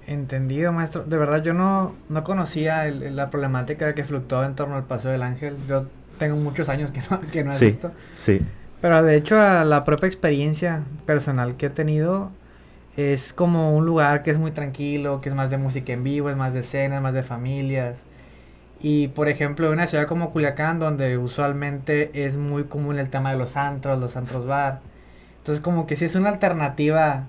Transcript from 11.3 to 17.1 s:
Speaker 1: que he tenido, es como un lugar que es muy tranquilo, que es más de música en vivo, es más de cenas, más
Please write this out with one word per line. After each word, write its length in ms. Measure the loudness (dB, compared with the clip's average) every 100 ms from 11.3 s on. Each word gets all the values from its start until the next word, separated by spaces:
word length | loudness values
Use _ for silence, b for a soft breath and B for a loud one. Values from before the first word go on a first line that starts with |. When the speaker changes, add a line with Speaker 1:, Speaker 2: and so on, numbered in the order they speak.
| 0 0 -2
Speaker 1:
que 100 | -4
he 40 |
tenido, 600 | 0 0 2 2 0 -4 -12 B B B B B -2
es 360 | 0 0 -2
como 440 | 0 2 4 4 4
un 100 | 4
lugar 380 | 4 4 4
que 80 | 2
es 60 | 0
muy 120 | 0
tranquilo, 680 | -4 -6 -4 -4 -2 -2 -2
que 80 | -2
es 80 | -2
más 120 | 0
de 100 | 0
música 340 | -2 -4 -4
en 100 | -4
vivo, 260 | -2 0 -2
es 80 | -2
más 180 | -2
de 100 | -2
cenas, 360 | -4 -2 -2 0
más 140 | 0